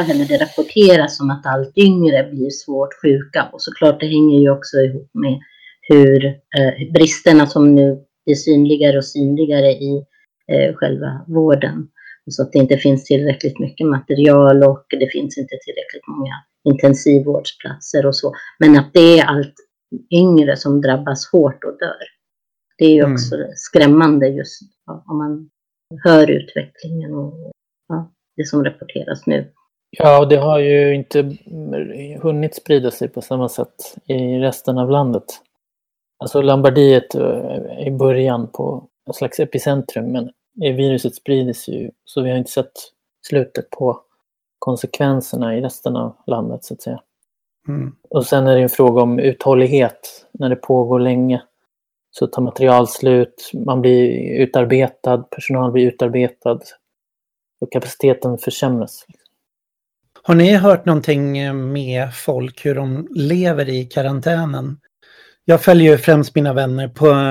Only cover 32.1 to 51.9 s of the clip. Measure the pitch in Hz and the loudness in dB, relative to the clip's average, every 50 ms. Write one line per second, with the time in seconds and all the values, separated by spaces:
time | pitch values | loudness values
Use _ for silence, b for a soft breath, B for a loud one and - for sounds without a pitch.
32.1 | 147 151 - 160 151 147 156 151 - - _ - 151 139 127 120 - - 120 - | -14 -8 -6 -4 -4 -4 -4 -6 -8 -8 _ 0 0 2 0 -2 -6 -6 -10 -10
33.1 | - 123 - - 131 127 127 120 - - 123 - _ - - - - - _ - | -10 -12 -10 -8 -6 -6 -6 -6 -6 -8 -10 -10 _ -20 -20 -20 -20 -16 _ -8
34.1 | 135 127 127 123 127 127 131 131 127 - - - 127 127 123 127 139 143 143 127 | -6 -4 -4 -4 -4 -2 -2 -4 -4 -6 -6 -6 -4 -2 -2 0 0 0 0 -2
35.1 | 117 98 - - - - _ _ _ _ _ _ _ _ _ _ _ _ _ _ | -2 -6 -8 -10 -20 -20 _ _ _ _ _ _ _ _ _ _ _ _ _ _
36.1 | _ - 135 - - 143 139 135 135 135 135 139 127 147 139 139 131 123 - - | _ -16 -12 -4 -2 0 2 2 2 4 2 2 4 4 4 6 4 4 2 -2
37.1 | - 135 - - - - - - - - - - - - 143 135 135 127 135 131 | -6 -4 -4 -4 -4 -6 -8 -10 -10 -10 -12 -14 -14 -10 -10 -8 -6 -2 0 0
38.1 | 127 127 131 131 123 117 113 113 - - 139 139 139 131 - _ _ _ - - | 0 0 0 -2 -2 -4 -6 -10 -10 -10 -8 -8 -8 -10 -14 _ _ _ -16 -14
39.1 | - - 143 127 - - 151 139 - 131 - 147 139 139 127 - - 113 113 123 | -10 -8 -8 -8 -6 -6 -6 -6 -6 -6 -4 -4 -4 -4 -6 -8 -10 -10 -8 -6
40.1 | 127 127 117 - _ _ _ _ _ 220 165 139 127 127 135 135 135 123 - 120 | -8 -8 -8 -10 _ _ _ _ _ -6 -4 -4 -2 -2 -2 -2 -2 -2 -4 -6
41.1 | - - - - 139 135 127 123 117 - - - 120 - - - - _ _ _ | -10 -8 -6 -4 -2 -2 -2 -4 -8 -10 -12 -14 -12 -12 -12 -14 -16 _ _ _
42.1 | - 143 127 127 127 127 123 - - 135 127 - - - - _ _ _ _ _ | -8 -6 -4 -4 -4 -4 -6 -6 -6 -8 -8 -8 -10 -20 -20 _ _ _ _ _
43.1 | _ _ - - 147 139 123 - - - - - - - 135 127 117 - _ _ | _ _ -10 -4 -4 -4 -4 -4 -8 -12 -12 -12 -10 -6 -4 -4 -4 -6 _ _
44.1 | _ _ _ _ _ _ _ _ _ - - 131 127 - - - - - 147 139 | _ _ _ _ _ _ _ _ _ -12 -8 -8 -8 -6 -8 -10 -6 -4 -2 -2
45.1 | 135 131 - - - 123 120 113 113 120 131 127 - - - 127 123 120 117 113 | -2 -4 -4 -8 -8 -6 -6 -6 -6 -6 -6 -8 -10 -10 -10 -8 -6 -6 -8 -10
46.1 | - _ - - 123 117 117 117 120 127 - - 127 - - 123 123 127 _ _ | -12 _ -8 -8 -6 -6 -6 -8 -10 -12 -14 -16 -18 -14 -12 -14 -14 -14 _ _
47.1 | _ _ _ _ _ _ _ _ _ _ - 147 143 147 135 135 - _ _ - | _ _ _ _ _ _ _ _ _ _ -14 -12 -10 -10 -10 -12 -16 _ _ -4
48.1 | - 147 123 - 147 139 131 135 131 127 127 123 - - 131 123 117 123 120 120 | -4 -4 -2 0 0 0 2 2 2 2 2 0 0 2 2 4 4 2 2 0
49.1 | 120 127 135 135 123 - - 135 131 127 131 127 143 139 123 110 - _ - - | 0 0 0 -2 -2 -2 0 2 2 2 2 2 2 0 0 0 -4 _ -20 -20
50.1 | - - _ _ - - 143 127 127 127 - - 131 127 120 120 127 123 123 127 | -20 -20 _ _ -12 -6 -4 -4 -4 -4 -2 -2 0 0 0 0 0 0 0 0
51.1 | 123 123 127 127 127 123 - _ _ _ _ _ _ _ _ _ | 0 0 0 -2 -2 -4 -6 _ _ _ _ _ _ _ _ _